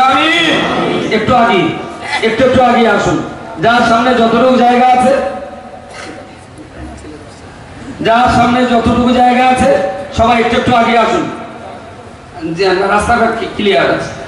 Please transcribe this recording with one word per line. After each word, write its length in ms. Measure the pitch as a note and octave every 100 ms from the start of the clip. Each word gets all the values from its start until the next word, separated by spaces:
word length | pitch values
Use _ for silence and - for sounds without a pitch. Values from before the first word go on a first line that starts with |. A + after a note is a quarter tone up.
| C4
আমিন। 260 | C#4+ D#4 E4 D#4+ - E3+ - - - - G#3+
একটু 160 | - A#3
আগে, 180 | A#3 F#3 D#3+ - - - - - A3
একটু 140 | A#3 C4
একটু 120 | C4 B3
আগে 140 | A#3 A3+ G3+
আসুন, 220 | F3+ D#3+ - - - D#3+
যার 180 | A3+ A#3+ A#3
সামনে 200 | A#3 B3 A#3
যতটুকু 360 | A3+ A#3 C4 B3
জায়গা 220 | A#3+ B3 B3+ B3
আছে, 160 | B3+ C#4 - - - - - - - - - - - - - - - - D3+ - D#3 D3+ - - - - - - - - A3
যার 200 | A#3 B3 A#3
সামনে 240 | A#3+ B3 A#3+
যতটুকু 380 | A#3 A#3 A#3+ B3 B3+
জায়গা 240 | B3 B3 B3+
আছে, 180 | B3+ C4+ - - - - -
সবাই 200 | A#3 A#3
একটু 120 | A3 A3+
একটু 120 | - A#3
আগে 140 | A3+ A#3
আসুন। 200 | F#3+ F3 - - - - - - - - - - - - E3 E3+
যে 80 | F#3+ F#3 G3
রাস্তাটা 320 | G#3 A#3 A#3 A3+ A3+
কি 80 | - -
clear 320 | G#3 F3+ - -
আছে, 140 | - -